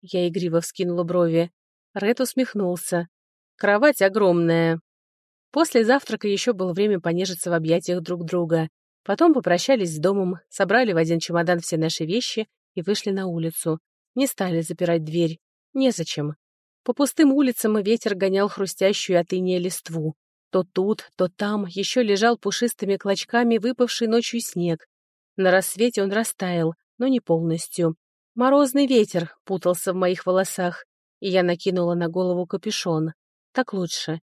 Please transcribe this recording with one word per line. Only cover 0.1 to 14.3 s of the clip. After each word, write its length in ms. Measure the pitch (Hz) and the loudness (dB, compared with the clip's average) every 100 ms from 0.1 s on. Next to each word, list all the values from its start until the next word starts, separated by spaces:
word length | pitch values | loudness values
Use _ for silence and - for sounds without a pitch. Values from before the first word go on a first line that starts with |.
| 180 175 | -2 0
игриво 340 | 175 175 165 | 0 0 0
вскинула 420 | 165 - 180 175 | -2 -4 -4 -2
брови. 480 | 170 175 170 165 170 _ _ _ _ | 0 2 4 2 0 _ _ _ _
Ред 280 | - 202 240 | -4 0 0
усмехнулся. 880 | 254 - 254 208 185 175 - 175 170 _ _ _ _ _ | 0 0 -2 0 -2 -2 -2 -4 -4 _ _ _ _ _
«Кровать 440 | 202 208 285 285 | 2 4 4 4
огромная». 800 | 196 196 196 175 170 165 165 165 _ _ _ _ _ _ _ | 2 4 4 4 4 4 2 0 _ _ _ _ _ _ _
После 320 | - 330 247 220 | 0 2 4 4
завтрака 420 | 269 - 220 208 | 2 0 -6 -2
ещё 260 | 196 - | -2 0
было 200 | 214 185 | -2 -2
время 260 | 175 208 196 | 0 0 0
понежиться 520 | 170 170 185 180 - | 0 -2 -2 -4 -2
в 20 | |
объятиях 480 | 170 160 170 170 180 | -2 2 0 0 -4
друг 220 | 170 175 170 | -4 -6 -2
друга. 440 | 180 170 165 160 _ _ _ | -2 0 0 -2 _ _ _
Потом 300 | - 196 339 | -6 2 4
попрощались 600 | 285 180 175 - 269 180 156 | 4 2 0 2 0 0 0
с 40 | |
домом, 380 | 165 196 185 180 _ | 0 0 -2 -4 _
собрали 440 | - 190 220 247 | -4 2 2 2
в 40 | 170 | 2
один 220 | 160 165 | 2 0
чемодан 400 | - 170 170 175 | 0 -2 0 0
все 180 | 165 165 | 0 -2
наши 280 | 160 160 160 | -2 -2 -2
вещи 420 | 208 - - 214 _ _ | -4 -4 -6 -8 _ _
и 80 | - | -10
вышли 300 | 170 208 - | -4 -4 -2
на 160 | 190 190 | -4 -4
улицу. 520 | 165 165 165 - 160 _ _ _ - | -4 -4 -4 -4 -4 _ _ _ -2
Не 120 | |
стали 340 | 269 | -2